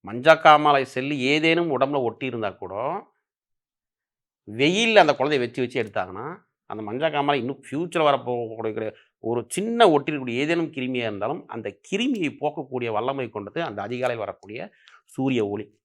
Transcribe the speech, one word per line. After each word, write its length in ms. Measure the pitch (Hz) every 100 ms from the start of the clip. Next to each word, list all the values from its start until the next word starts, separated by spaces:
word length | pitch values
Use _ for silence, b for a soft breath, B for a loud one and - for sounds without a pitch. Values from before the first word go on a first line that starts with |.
| 95
மஞ்சக்காமாலை 760 | 117 143 156 160 151 151 143
செல்லு 320 | 131 127 135 147
ஏதேனும் 580 | 127 151 160 165 170 127
உடம்புல 240 | 135 143
ஒட்டி 240 | 117 110 131
இருந்தா 240 | 120 104
கூட, 240 | 92 92 95 131 190 - _ _ _ _ _ _ _ _ _ _ _ _ _ -
வெயில்ல 540 | 110 143 190 233 214
அந்த 100 | 160 139
குழந்தைய 200 | 139 143
வச்சு 220 | 120 120
வச்சு 160 | 123 120
எடுத்தாங்கன்னா, 440 | 107 104 92 95 135 190 _ _ _
அந்த 100 | 104
மஞ்சக்காமாலை 560 | 104 120 156 147 143 143
இன்னும் 200 | 117 139
ஃபியூச்சர்ல 420 | - 139 175 170 151
வரப்போகக்கூடிய 800 | 135 120 120 113 113 110 110 110 b b _
ஒரு 200 | 113 120 113
சின்ன 380 | - 214 233 214
ஒட்டிருக்கக்கூடிய 560 | 147 135 151 127 117
ஏதேனும் 260 | 151 170 160
கிருமியா 340 | 135 127 127 113
இருந்தாலும், 320 | 101 107 175 -
அந்த 200 | 117 101 - -
கிருமியை 420 | 196 254 233 151 -
போக்கக்கூடிய 500 | 147 156 135 127 117 104
வல்லமை 320 | 123 139 120
கொண்டது 340 | 107 98 160
அந்த 160 | 160 104
அதிகாலையில் 420 | 104 123 127 117
வரக்கூடிய 360 | 101 - 98 113 196 b b b
சூரிய 380 | _ - 135 123 101
ஒளி. 180 | 101 104 _